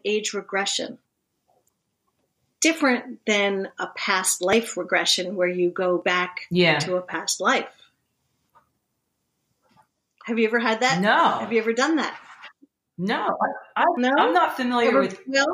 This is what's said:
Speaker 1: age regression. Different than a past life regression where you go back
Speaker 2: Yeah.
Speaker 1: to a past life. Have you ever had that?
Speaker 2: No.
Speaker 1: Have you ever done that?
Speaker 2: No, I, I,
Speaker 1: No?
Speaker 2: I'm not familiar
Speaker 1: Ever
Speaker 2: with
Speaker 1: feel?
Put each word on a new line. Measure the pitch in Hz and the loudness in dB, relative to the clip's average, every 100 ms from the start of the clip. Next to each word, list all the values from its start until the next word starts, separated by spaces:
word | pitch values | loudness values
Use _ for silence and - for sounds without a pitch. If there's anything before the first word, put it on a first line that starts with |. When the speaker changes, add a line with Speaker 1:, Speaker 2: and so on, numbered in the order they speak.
| 202 | -4
Speaker 1:
age | 214 208 | -4 -4
regression. | 208 190 196 202 - 165 - _ _ _ _ _ _ _ _ _ _ _ _ _ _ _ _ | -8 -6 -4 -4 -4 -6 -12 _ _ _ _ _ _ _ _ _ _ _ _ _ _ _ _
Different | 302 320 277 247 - 233 - | 0 2 2 0 -4 -8 -2
than | 208 202 196 196 - | 0 0 -2 -4 -6
a | 180 - | -8 -6
past | - 190 185 - | -2 0 0 -2
life | 180 214 233 - | 2 2 0 -6
regression | 185 180 175 - 180 196 | -4 -2 0 0 -2 -2
where | 180 | -2
you | 180 175 | 0 0
go | 175 185 175 | 0 0 0
back | 185 180 180 - - | 0 0 -2 -6 -4
Speaker 2:
Yeah. | 175 175 151 | 2 4 2
Speaker 1:
to | 143 180 | 0 -4
a | |
past | - 160 - - | -4 -8 -6 -2
life. | 196 247 - - _ _ _ _ _ _ _ _ _ _ _ _ _ _ _ _ _ _ _ _ _ _ _ _ - | 0 0 -2 -14 _ _ _ _ _ _ _ _ _ _ _ _ _ _ _ _ _ _ _ _ _ _ _ _ -4
Have | 226 | 0
you | 220 | 2
ever | 233 | 2
had | 233 220 | 0 2
that? | 247 180 | 2 2
Speaker 2:
No. | 202 277 339 233 | 4 4 4 0
Speaker 1:
Have | 220 | -2
you | 226 | 0
ever | 220 | 0
done | 226 277 320 | 0 2 0
that? | 196 - - - - - _ _ _ - | -2 -8 -16 -20 -20 -20 _ _ _ -8
Speaker 2:
No, | 185 247 392 - - - - - | -4 -2 -2 -2 -4 -6 -8 0
I, | |
I, | 294 330 | 0 2
Speaker 1:
No? | 247 277 | 2 4
Speaker 2:
I'm | 480 | 4
not | 370 311 - | 4 2 0
familiar | 247 247 233 | -2 2 2
Speaker 1:
Ever | 247 | 4
Speaker 2:
with | 254 - | 2 -2
Speaker 1:
feel? | - 269 285 | -2 0 2